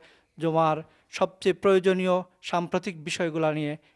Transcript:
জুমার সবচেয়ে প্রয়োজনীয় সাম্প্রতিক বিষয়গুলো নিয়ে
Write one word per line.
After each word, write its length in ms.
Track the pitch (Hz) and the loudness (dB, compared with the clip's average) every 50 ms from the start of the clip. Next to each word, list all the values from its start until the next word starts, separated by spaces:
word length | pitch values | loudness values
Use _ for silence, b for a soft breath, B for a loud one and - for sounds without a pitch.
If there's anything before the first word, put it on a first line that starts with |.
| b b b b b b _ - | b b b b b b _ -4
জুমার 380 | 156 165 160 160 160 156 156 156 160 b b b b b | -4 0 2 2 2 2 0 -2 -6 b b b b b
সবচেয়ে 440 | - - 190 175 - - - 196 175 | -2 -2 -2 -2 -2 -2 -2 -2 0
প্রয়োজনীয় 720 | - - 202 190 185 180 196 185 185 185 185 180 185 180 _ _ _ | 2 2 4 4 4 4 2 2 2 2 2 0 0 -2 _ _ _
সাম্প্রতিক 640 | - - - 175 170 170 - 185 185 214 170 160 147 | -8 -4 -2 -2 -2 0 -4 -4 -4 -4 -10 -8 -10
বিষয়গুলো 500 | 175 165 - 180 165 156 165 160 156 151 | -8 -4 -4 -4 -2 0 0 0 0 0
নিয়ে 240 | 151 151 147 151 - _ _ _ | -2 -4 -4 -6 -8 _ _ _